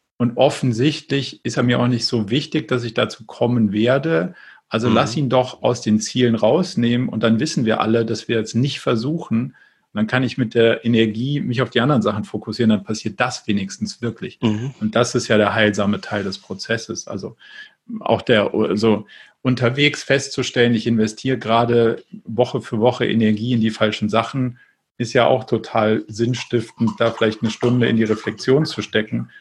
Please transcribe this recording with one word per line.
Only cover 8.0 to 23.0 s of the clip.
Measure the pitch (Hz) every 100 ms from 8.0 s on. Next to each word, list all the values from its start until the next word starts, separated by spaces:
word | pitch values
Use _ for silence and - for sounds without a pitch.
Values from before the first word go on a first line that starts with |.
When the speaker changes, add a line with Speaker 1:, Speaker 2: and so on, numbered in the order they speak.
Speaker 1:
dass | 113 110 -
wir | 117
jetzt | 110 117
nicht | 143 -
versuchen. | - 120 127 165 - 113 135
Und | - _ _ _ 104
dann | 107
kann | 127
ich | 131 -
mit | 113 120
der | 117 117
Energie | 117 117 113 104 131 143
mich | 135 120
auf | 127
die | 117
anderen | 123 139
Sachen | 104 104
fokussieren, | 101 107 - 101 113
dann | 107
passiert | - 107 110 101
das | 127 123 -
wenigstens | 101 98 - 101 -
wirklich. | 120 - - -
Speaker 2:
Mhm. | 117 107 127 -
Speaker 1:
Und | 107 113
das | 120
ist | 123 -
ja | 107
der | 101
heilsame | 110 107 101 101 98
Teil | - 104
des | 98 95
Prozesses. | - 95 - 113 - 117 -
Also | 101 104 - - - - _ - -
auch | - 107
der, | - 113 101 101
also | 101 101 110 101 - - - _
unterwegs | 127 123 120 131 147 147
festzustellen, | - 139 139 - 123 127 120
ich | 117 120
investiere | 117 110 - 135 127
gerade | 110 117 120 120 113 - - -
Woche | - 113 123 131
für | - 117
Woche | 117 -